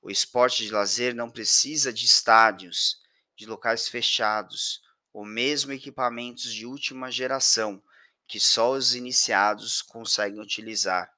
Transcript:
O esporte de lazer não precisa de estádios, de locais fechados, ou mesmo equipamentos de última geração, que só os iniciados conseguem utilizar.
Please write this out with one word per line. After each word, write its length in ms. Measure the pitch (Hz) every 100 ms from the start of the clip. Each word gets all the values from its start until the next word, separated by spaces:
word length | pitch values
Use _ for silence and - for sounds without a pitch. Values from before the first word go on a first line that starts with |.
O 80 | -
esporte 540 | 98 - 123 123 -
de 60 | 110
lazer 440 | 107 101 110 123
não 160 | 117 117
precisa 600 | 101 104 - 131 156 139
de 140 | 110
estádios, 960 | 120 - - 113 113 95 90 - - - _ _ _
de 120 | - 107
locais 420 | 110 117 117 -
fechados, 960 | 123 113 - 110 107 101 - - - _ _ _
ou 100 | 107
mesmo 480 | 104 110 127 147 139
equipamentos 800 | 135 139 139 127 117 123 120 123
de 140 | 107 117
última 440 | 139 - 131 127
geração, 720 | 127 127 135 135 - 107 95 _ _ _ _ _
que 120 | 104
só 340 | - - 117
os 220 | 135 123
iniciados 840 | 127 123 127 - 101 104 104 113 -
conseguem 600 | - 117 113 - 104 104
utilizar. 720 | 107 - 110 107 98 92 90